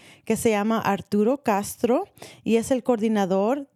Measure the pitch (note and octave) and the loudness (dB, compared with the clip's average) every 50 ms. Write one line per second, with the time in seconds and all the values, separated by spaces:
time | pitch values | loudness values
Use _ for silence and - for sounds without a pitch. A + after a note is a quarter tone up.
0 | - - - - _ - A3+ - - A#3 G#3+ G3+ G#3 A3 A3+ A3 - - G3+ F#3 | -20 -20 -20 -16 _ -4 -2 0 2 2 2 2 0 0 -2 -2 0 -2 -2 -2
1 | - - - G#3 G#3+ A3+ C#4 C#4 - A#3+ G#3 G3 G3+ - - - - G#3+ A#3+ D#4 | -4 -4 0 0 2 2 0 0 0 0 0 0 -2 -4 -10 -4 -2 0 0 0
2 | G4+ - _ - - - - - - - A3 A3+ A3 - C4+ B3 - - B3 G#3+ | -2 -6 _ -20 -20 -20 -20 -10 -2 0 0 0 2 0 -2 -2 0 0 -2 0
3 | G#3+ A3+ A3 G#3 G3 F3 F#3+ F#3+ G3+ G#3+ C4 D4 C#4 - _ | 0 0 0 0 0 2 2 2 2 0 0 -2 -4 -10 _